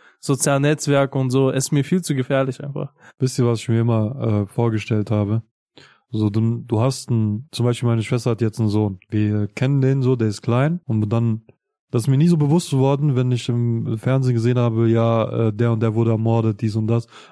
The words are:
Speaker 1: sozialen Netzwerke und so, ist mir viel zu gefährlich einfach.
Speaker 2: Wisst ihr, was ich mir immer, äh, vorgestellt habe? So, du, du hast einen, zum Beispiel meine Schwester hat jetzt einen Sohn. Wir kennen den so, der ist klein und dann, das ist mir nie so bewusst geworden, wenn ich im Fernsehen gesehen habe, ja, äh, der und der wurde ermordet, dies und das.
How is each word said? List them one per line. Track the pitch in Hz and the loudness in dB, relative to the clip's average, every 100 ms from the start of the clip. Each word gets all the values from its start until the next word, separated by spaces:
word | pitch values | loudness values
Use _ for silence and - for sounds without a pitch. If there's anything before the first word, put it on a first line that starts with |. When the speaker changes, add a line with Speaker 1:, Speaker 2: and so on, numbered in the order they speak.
| - _ | -20 _
Speaker 1:
sozialen | - 135 - 139 | -4 0 2 2
Netzwerke | 143 151 - 139 135 139 | 2 0 2 2 2 0
und | 131 | 0
so, | 127 135 | 2 2
ist | 135 131 | 0 0
mir | 147 | -2
viel | 135 185 | 0 -2
zu | 175 139 | -2 -4
gefährlich | 127 135 135 127 | -2 -2 -2 -6
einfach. | 143 139 143 _ - - | -10 -10 -10 _ -20 -4
Speaker 2:
Wisst | 131 - | -4 0
ihr, | 120 | 0
was | 113 | 0
ich | - | 0
mir | 113 | 0
immer, | 117 113 107 135 117 104 | 2 2 0 -2 -2 0
äh, | 98 | -2
vorgestellt | - 117 110 - 107 101 | 0 0 0 -2 -4 0
habe? | 107 101 110 - _ _ - - _ _ | 0 0 -2 -6 _ _ -20 -20 _ _
So, | 110 107 | -2 0
du, | 107 113 117 120 | 0 0 -2 -2
du | 107 | 0
hast | 127 135 - | 0 -2 -2
einen, | 117 107 104 135 | -2 0 -2 -6
zum | - 123 | -2 -2
Beispiel | 120 120 | 0 0
meine | 117 | 0
Schwester | 107 123 120 | -2 -2 -2
hat | 113 | -2
jetzt | 113 - | -2 -2
einen | 107 | 0
Sohn. | 104 107 92 _ | 0 0 -4 _
Wir | 107 107 104 104 | -2 0 0 -4
kennen | - 131 139 | -2 0 2
den | 131 135 | 2 2
so, | 127 127 | 2 2
der | 110 | 0
ist | 101 | -2
klein | - 120 143 175 - | -2 0 0 -2 -2
und | 110 107 | -2 0
dann, | 117 117 110 - _ _ _ _ | 0 0 -2 -8 _ _ _ _
das | 123 | -4
ist | 110 | 0
mir | 135 | 2
nie | 170 | 4
so | 170 | 4
bewusst | 147 165 - | 2 0 0
geworden, | 139 131 139 147 127 | 0 2 2 0 0
wenn | 127 | 0
ich | 120 - | -2 -2
im | 120 120 117 110 110 | -2 0 -2 -4 -4
Fernsehen | 123 135 131 | -2 0 0
gesehen | 117 113 123 | 0 0 2
habe, | 120 113 113 | 0 2 2
ja, | 113 113 113 110 117 113 | 4 2 2 0 0 -2
äh, | |
der | 104 120 | 0 0
und | 113 | 0
der | 113 110 | 0 0
wurde | 113 | 0
ermordet, | 110 113 113 110 104 | 0 0 0 0 -2
dies | 110 107 | -2 -2
und | 110 | 0
das. | 117 117 - - | -2 -4 -14 -20